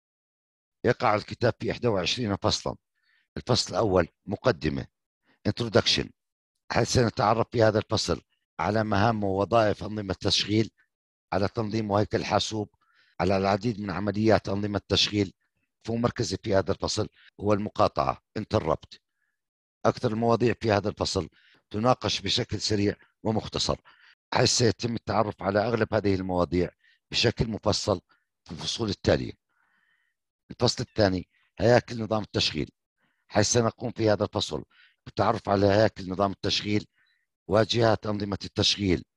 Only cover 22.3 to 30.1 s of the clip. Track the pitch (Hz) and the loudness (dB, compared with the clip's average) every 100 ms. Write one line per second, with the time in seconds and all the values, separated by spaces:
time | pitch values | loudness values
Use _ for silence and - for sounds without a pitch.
22.3 | - 120 104 - 107 101 - _ _ 107 | -4 -4 -6 -2 0 0 -2 _ _ -4
23.3 | 110 - - - 73 _ _ _ _ - | -4 -4 -4 -4 -4 _ _ _ _ -4
24.3 | - 131 - 120 - 120 110 - 104 107 | 2 2 4 2 2 -4 -6 -2 -2 -2
25.3 | - 92 104 107 117 110 110 98 95 95 | -2 -2 0 2 0 0 0 0 0 0
26.3 | 87 82 87 85 - _ _ - - 120 | 0 0 0 -2 -6 _ _ -8 0 0
27.3 | - 120 107 107 101 - 95 - _ _ | 0 -2 -2 -2 -2 0 -2 -4 _ _
28.3 | _ - 165 78 - 110 95 - 78 60 | _ -14 -10 -8 -4 -4 -2 2 2 0
29.3 | - _ _ _ _ _ _ _ | -12 _ _ _ _ _ _ _